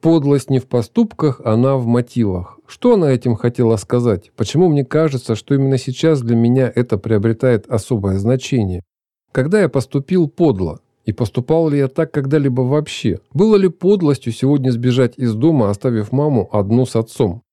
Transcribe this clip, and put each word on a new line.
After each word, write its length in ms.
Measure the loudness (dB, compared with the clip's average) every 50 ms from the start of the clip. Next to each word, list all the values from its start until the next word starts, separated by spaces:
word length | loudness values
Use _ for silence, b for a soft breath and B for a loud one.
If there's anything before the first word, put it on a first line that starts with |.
| 2
Подлость 480 | 2 2 2 2 2 0 0 0 0
не 80 | -2 -2
в 80 | -2
поступках, 720 | _ -2 -2 -2 -2 _ -2 -2 -2 -2 _ -2 -2 -2 -2 -2
она 360 | -2 0 2 2 2 0 0
в 80 | 0
мотивах. 720 | 0 0 -2 -2 -2 -4 -2 -2 -2 -2 -4 -8 -10 -16 _ _
Что 260 | _ -20 -2 2 2 2
она 180 | 4 4 2
этим 240 | 0 0 0 -2 -4
хотела 420 | 0 -2 -4 -2 0 0 2 2
сказать? 540 | 0 -2 -2 -2 0 2 0 0 -2 -4 _ _
Почему 320 | -8 -6 -4 0 2 2 4
мне 160 | 2 0 -2
кажется, 500 | 0 0 0 0 0 -2 -4 -4 -4 -6
что 200 | -6 -2 -2 0
именно 240 | 0 2 0 0 -2
сейчас 420 | -2 -6 -8 -2 0 0 0 0
для 160 | 0 0 0
меня 340 | 2 2 2 2 2 0 0 0
это 240 | -2 -2 -2 -2 -6
приобретает 680 | -2 -2 -2 0 0 0 -2 0 0 0 0 0 -2
особое 520 | -2 -6 -6 -4 -2 -4 -4 -2 -2 -4 -2
значение? 640 | 0 0 -2 -2 -2 -4 -2 -2 -2 -2 -4 -8 -10 _ _ _ _ _ _ _ _ _ _
Когда 300 | -4 -2 0 2 2 0
я 80 | 2
поступил 580 | 0 -2 -4 -2 -4 -6 -4 -2 0 0 0 -2
подло? 520 | -2 0 0 0 2 0 -4 -6 -6 -10 _ _ _ _ _
И 80 | -8 -4
поступал 560 | -4 -4 -4 _ -6 -2 0 0 0 0 0
ли 80 | 0 0
я 100 | -2 -2
так 240 | -2 -4 -4 -2 _
когда-либо 480 | -6 -4 0 0 0 0 0 0 -2
вообще? 600 | -2 0 0 -2 -2 -4 -10 -6 -4 -4 -4 -4 _ _ _
Было 240 | 0 2 4 4
ли 120 | 4 2 2
подлостью 680 | -2 _ 0 2 2 2 2 0 0 0 -4 -8 -6
сегодня 360 | -2 0 0 0 2 0 0
сбежать 440 | -2 0 0 0 2 2 2 0 0
из 160 | -2 -4 -4 -2
дома, 360 | 0 0 2 2 2 2 0
оставив 420 | -2 -2 -2 -2 -2 -2 -4 -2 -2
маму 380 | -2 -2 0 0 0 -2 -2 -2
одну 320 | -2 -2 0 2 0 0
с 100 | 0 -2
отцом? 460 | -4 -4 -4 -4 -2 -2 -2 -2 -6 _ _